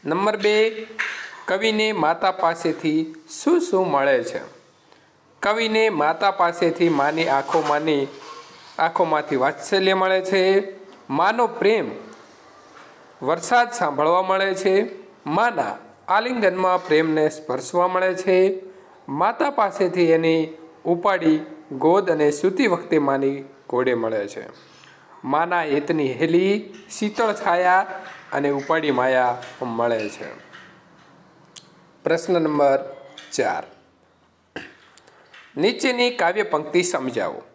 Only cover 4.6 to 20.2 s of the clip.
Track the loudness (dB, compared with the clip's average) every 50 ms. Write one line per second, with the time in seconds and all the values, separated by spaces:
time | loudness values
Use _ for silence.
4.6 | _ _ _ _ _ _ -20 _ _ _ _ _ _ _ _ _ -2 0 0 0
5.6 | 0 0 2 4 2 2 2 2 0 0 0 2 0 0 2 2 0 0 2 2
6.6 | 0 0 2 2 2 2 4 2 2 0 0 0 0 2 2 0 0 0 0 0
7.6 | 2 2 0 0 0 0 0 0 -2 -4 -8 -18 -18 -18 -18 -20 -20 -20 -20 -20
8.6 | -20 -16 -4 -2 -2 0 2 0 0 2 2 -2 -2 -2 0 0 0 0 -2 -4
9.6 | -4 -2 0 2 2 2 2 2 2 2 2 0 0 0 0 2 4 4 4 2
10.6 | 2 -2 -12 -16 -20 -20 -20 -20 -10 -6 0 2 2 2 2 2 0 0 0 0
11.6 | 2 2 2 2 0 -4 -8 -12 -16 -18 -20 -20 -20 -20 -20 -20 -20 -20 -20 -20
12.6 | -20 -20 -20 -20 -20 -20 -20 -20 -20 -20 -16 -8 -2 -2 -2 -2 0 2 2 2
13.6 | 2 2 0 -2 -2 -2 0 0 0 2 2 2 2 0 0 0 0 -2 -2 0
14.6 | 0 2 2 2 0 -2 -8 -16 -20 -20 -20 _ _ -2 0 2 2 0 0 -2
15.6 | -6 -6 -8 -12 -16 -20 -20 _ _ 0 0 0 0 0 -2 0 0 0 2 2
16.6 | 0 2 2 0 2 2 2 2 4 2 2 2 2 0 -2 -4 -8 -6 -6 -6
17.6 | -6 -2 0 0 2 2 2 0 0 0 -2 -2 0 2 4 4 4 2 0 -4
18.6 | -10 -16 -20 -20 -20 -20 -20 -20 -12 -8 -2 0 0 0 0 0 -2 -2 0 0
19.6 | 0 0 0 0 -2 0 2 2 4 4 4 4